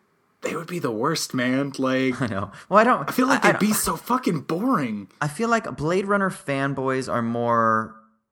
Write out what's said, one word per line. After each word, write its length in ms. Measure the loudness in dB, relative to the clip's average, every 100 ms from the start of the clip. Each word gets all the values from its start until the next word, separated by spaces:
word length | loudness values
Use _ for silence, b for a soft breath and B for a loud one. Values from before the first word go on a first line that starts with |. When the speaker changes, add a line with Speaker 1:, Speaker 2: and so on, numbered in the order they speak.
| _ _ _ _
Speaker 1:
they 160 | -8 -8
would 100 | -8
be 120 | -6
the 120 | -4
worst, 440 | -2 0 0 -2
man. 380 | -2 0 0 -2 -2
Like, 420 | 0 2 0 0
Speaker 2:
<laughs> 0 |
I 40 | -2
know. 240 | -4 -6 B 2
Well, 80 | 4
I 60 |
don't 240 | 6 2 0
Speaker 1:
I 40 |
feel 140 | 0 2
like 180 | 4
Speaker 2:
I, 60 | 4
I 20 |
Speaker 1:
they'd 60 | 4
be 60 | 2
Speaker 2:
don't 80 | 0
Speaker 1:
so 200 | -2 -4
fucking 460 | -2 -2 0 -2
boring. 680 | -2 -2 0 0 0 -4 -10 -6
Speaker 2:
I 80 | -6
feel 220 | -2 0
like 260 | 0 0 -4
Blade 300 | 0 0 0
Runner 240 | 0 0
fanboys 840 | -4 -4 -2 -2 -2 0 -2 0
are 80 | -2
more 720 | 0 0 2 4 4 4 0 -8 _ _ _